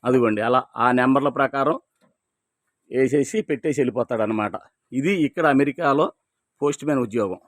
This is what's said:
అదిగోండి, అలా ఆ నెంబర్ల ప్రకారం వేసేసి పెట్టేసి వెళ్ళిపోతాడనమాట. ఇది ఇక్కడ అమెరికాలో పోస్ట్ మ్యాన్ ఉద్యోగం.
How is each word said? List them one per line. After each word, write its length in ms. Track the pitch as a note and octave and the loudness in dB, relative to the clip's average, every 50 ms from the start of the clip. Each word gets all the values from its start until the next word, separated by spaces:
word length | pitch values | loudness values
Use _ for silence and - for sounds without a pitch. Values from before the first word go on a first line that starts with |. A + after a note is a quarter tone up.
| - | 0
అదిగోండి, 360 | B2 B2+ C3 A#2+ A2+ G#2+ G#2 G#2+ A#2 | 2 2 4 4 2 2 0 0 2
అలా 120 | B2 B2+ B2+ _ _ A#2 A2+ | 2 0 0 _ _ 0 0
ఆ 40 | B2 B2 B2+ | 2 4 4
నెంబర్ల 300 | B2 B2+ C3 C#3 C3+ D3 B2 C3+ | 4 4 4 2 2 0 0 0
ప్రకారం 380 | C#3 C3 - C#3 C3+ C#3+ E3 C4+ _ _ _ _ _ _ _ _ _ _ _ _ _ _ _ _ _ _ _ _ _ _ | -2 -2 0 -2 0 0 -2 -2 _ _ _ _ _ _ _ _ _ _ _ _ _ _ _ _ _ _ _ _ _ _
వేసేసి 480 | - B2 C3 C3 B2 D3 C#3 - - - - _ | -2 0 0 2 2 0 0 0 -2 -6 -4 _
పెట్టేసి 300 | D3+ B2 _ D#3+ C#3+ C#3+ | -6 -4 _ -4 -2 0
వెళ్ళిపోతాడనమాట. 760 | C3+ B2 G#2 B2 A#2+ _ B2 A2+ A2 G#2+ A2+ G#2+ G#2 G#2 G#2+ F#2+ - - _ _ _ _ - | -2 -2 0 -4 -4 _ -2 -2 -2 -2 -2 -2 -4 -4 -6 -8 -14 -14 _ _ _ _ -8
ఇది 200 | B2+ C3+ E3+ G3+ F#3 D3+ C3+ | -4 -2 0 0 0 0 -2
ఇక్కడ 160 | _ - E3 D3+ C#3 | _ 0 0 2 4
అమెరికాలో 520 | C3+ C#3+ C#3+ C3+ - E3+ C#3+ C#3 C#3+ D#3 - - _ _ _ _ _ _ _ _ _ | 4 2 2 -2 -2 -2 0 2 2 0 -2 -2 _ _ _ _ _ _ _ _ _
పోస్ట్ 240 | C#3 D3 C#3+ - - | -4 -4 -4 -4 -4
మ్యాన్ 160 | D3 D3+ C3+ B2 | -4 -2 -2 -2
ఉద్యోగం. 340 | A2 G2 A#2+ G#2+ G2 F2+ F2+ _ | -2 -2 -4 -4 -4 -4 -10 _